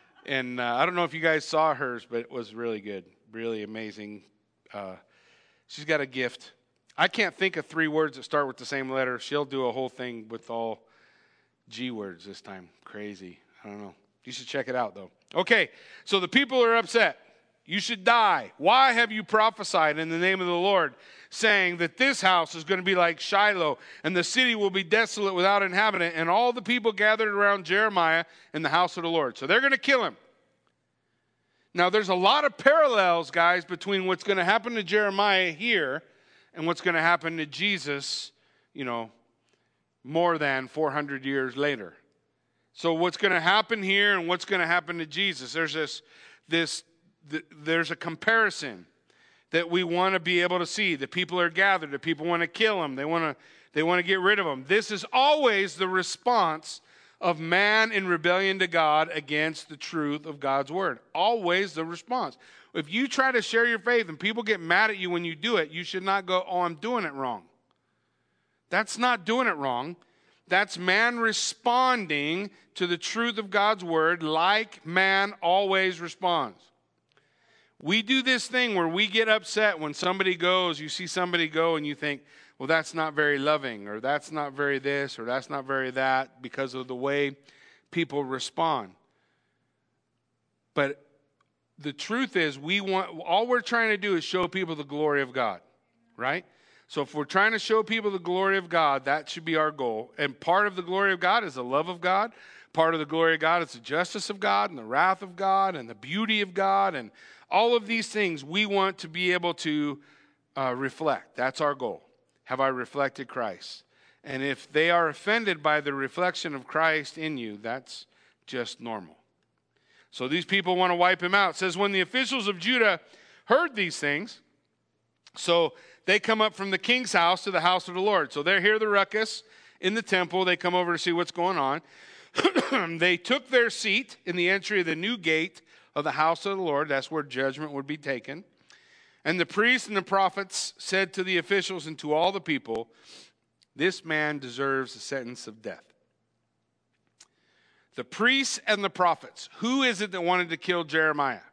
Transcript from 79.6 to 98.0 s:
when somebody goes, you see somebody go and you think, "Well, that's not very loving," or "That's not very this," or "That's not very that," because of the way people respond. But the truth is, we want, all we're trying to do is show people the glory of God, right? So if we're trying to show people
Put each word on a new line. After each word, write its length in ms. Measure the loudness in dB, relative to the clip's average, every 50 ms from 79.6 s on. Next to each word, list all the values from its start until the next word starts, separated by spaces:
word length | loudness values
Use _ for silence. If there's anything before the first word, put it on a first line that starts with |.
| 2 2 2 0
when 140 | -4 -6
somebody 440 | -6 -2 -2 0 0 0 0 0 0
goes, 440 | 0 2 2 2 2 2 0 -2 -4
you 80 | -8 -10
see 180 | -8 -8 -8
somebody 420 | -6 -4 -4 -2 0 0 0 0 0
go 280 | 0 2 2 2 2
and 100 | 0 -2
you 80 | -6 -6
think, 280 | -4 -4 -4 -4 -6 -10 _ -20 -20 -20 _ _ -6
"Well, 80 | -2
that's 280 | 0 2 2 0 -2 -4
not 180 | -4 -4 -2
very 260 | 0 2 2 2 2 2
loving," 500 | 2 2 2 2 0 -4 -8 -8 -10 -10
or 120 | -8 -4
"That's 320 | -2 -2 -2 -2 -4 -6
not 220 | -6 -6 -6 -6 -4
very 240 | -4 -2 -2 -2 -2
this," 400 | -2 -2 -2 -2 -4 -6 -8 -8
or 80 | -6
"That's 240 | -4 -4 -4 -4 -6
not 160 | -8 -8 -6
very 240 | -4 -4 -2 -2 -2
that," 500 | -2 0 0 2 2 0 0 -4 _ -16
because 320 | -16 -10 -6 -6 -6 -6
of 160 | -6 -8 -10 -8
the 60 | -6
way 420 | -4 -4 -2 0 0 -2 -2 -4 -8 _ -20 -20 _ -20 -20 _ _ _ _
people 340 | -4 -4 -4 -2 -2 -4 -4
respond. 720 | -4 -6 -6 -8 -6 -4 -2 0 0 0 -2 -4 -8 -14 _ _ _ _ _ _ _ _ _ _ _ _ _ _ _ _ _ _ _ _ _ _ _ _ _ _ _ _ _ _ _ _ _ _ _
But 320 | -2 0 0 0 -2 -6 _ _ _ _ _ _ _ _ _ _ _ _ _ _ _ -12
the 140 | -10 -10
truth 440 | -10 -8 -6 -4 -2 -2 -2 0 0
is, 220 | 0 0 0 -2 -6
we 220 | -4 -2 -2 -2
want, 400 | -2 -2 -2 -2 -4 -6 -10 -10
all 260 | -2 0 0 2 2
we're 140 | 2 0 0
trying 300 | 0 0 0 2 2 2
to 80 | 0 0
do 180 | 0 0 0
is 80 | 0 0
show 240 | 0 0 0 0 0
people 260 | -2 -4 -4 -4 -4
the 80 | -6 -8
glory 360 | -6 -4 -2 0 2 2 0
of 120 | 0 -2
God, 280 | -2 -2 -2 -2 -2 -6 -12 _ _ _ _ _ _ _ _ _ _
right? 300 | -6 -4 -2 -2 -4 -6 _ _ _ _ _ _ _ _ -8
So 120 | -4 -4
if 120 | -4 -4 -4
we're 100 | -6 -6
trying 280 | 0 2 4 4 4
to 60 | 2 0
show 240 | 0 2 2 2
people 280 | 2 0 -2 -2